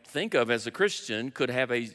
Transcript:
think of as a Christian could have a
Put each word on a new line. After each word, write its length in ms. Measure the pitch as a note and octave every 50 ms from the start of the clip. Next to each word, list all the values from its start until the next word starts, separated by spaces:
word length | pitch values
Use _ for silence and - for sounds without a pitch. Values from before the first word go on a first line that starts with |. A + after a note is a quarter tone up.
| -
think 260 | - - D3 F#3 A3+ -
of 180 | C#3 A#2+ A2+
as 160 | A#2+ A2+ G#2
a 40 | -
Christian 600 | - - F#3+ G3+ - - - - A2+ G#2+ A#2 C3+
could 200 | B2+ - C#3 B2
have 200 | B2 B2+ C3 A#2+
a 200 | B2 A#2+ A#2+ A2 F#2+